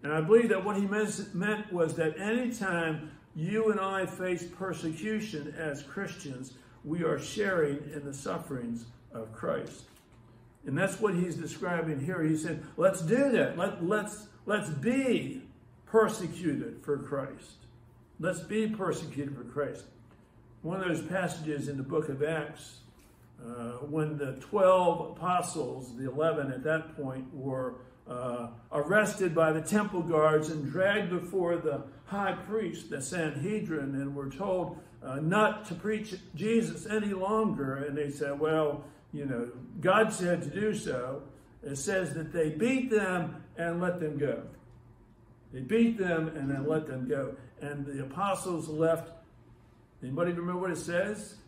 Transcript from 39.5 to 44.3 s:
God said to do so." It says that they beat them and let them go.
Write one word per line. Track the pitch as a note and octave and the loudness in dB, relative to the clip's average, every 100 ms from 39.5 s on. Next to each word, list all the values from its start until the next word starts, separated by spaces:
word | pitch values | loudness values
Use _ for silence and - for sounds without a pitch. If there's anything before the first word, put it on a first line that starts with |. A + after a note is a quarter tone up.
| - - - | -8 -12 -2
God | E3 G3 A3 | 4 6 6
said | - F3+ E3+ | 2 0 0
to | C#3 | -2
do | E3 G#3+ | -2 0
so." | G#3 - B2+ B2+ C#3 - - - - | -2 -2 -4 -4 -6 -10 -20 -20 -16
It | - C#3 | -10 -6
says | G3+ F#3+ F3 | -2 0 0
that | C#3+ D#3 | -4 -6
they | F3 D#3 | 0 0
beat | - A3+ C4 - | 2 2 2 4
them | G#3+ F#3+ F#3 E3 - - - | 2 2 0 -2 -6 -14 -4
and | E3+ E3+ | -2 0
let | F3+ F3 | 0 0
them | D#3 C#3+ | -2 0
go. | D3+ | 0